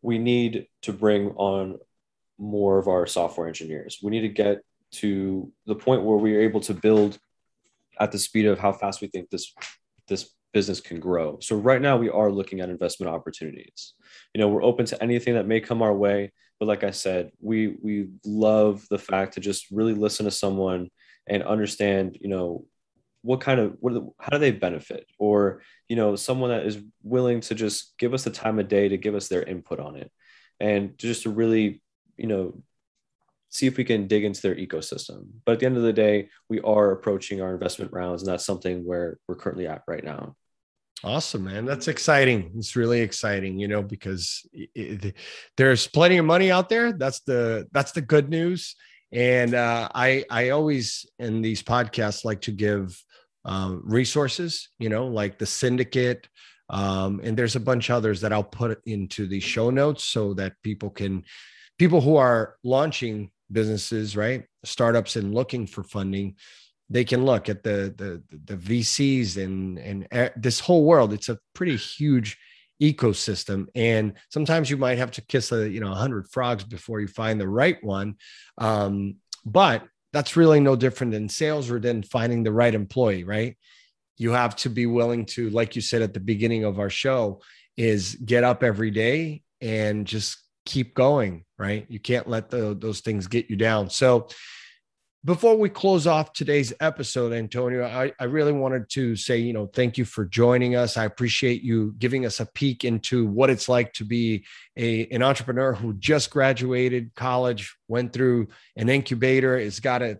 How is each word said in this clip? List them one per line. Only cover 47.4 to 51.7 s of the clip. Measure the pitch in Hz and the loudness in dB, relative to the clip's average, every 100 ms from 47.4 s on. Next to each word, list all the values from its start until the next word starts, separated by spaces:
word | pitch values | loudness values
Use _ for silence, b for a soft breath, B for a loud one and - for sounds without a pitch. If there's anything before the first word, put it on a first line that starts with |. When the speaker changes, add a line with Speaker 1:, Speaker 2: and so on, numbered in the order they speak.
| 117 113 - | 2 -2 -2
Speaker 2:
that's | 143 135 | -2 -2
the | - | -4
good | 123 151 139 | 4 4 4
news. | 165 170 180 - - b b b | 0 0 -2 -8 -16 b b b
And, | 120 123 123 120 | 0 4 4 4
uh, | 123 120 117 113 | 2 2 0 -2
I, | - 127 131 - | 0 2 2 0
I | 113 123 | -2 0
always | 143 156 143 113 - - _ | 2 2 0 -2 -8 -14 _
in | 120 110 | -6 -2
these | 113 107 | -2 -4
podcasts | - | 0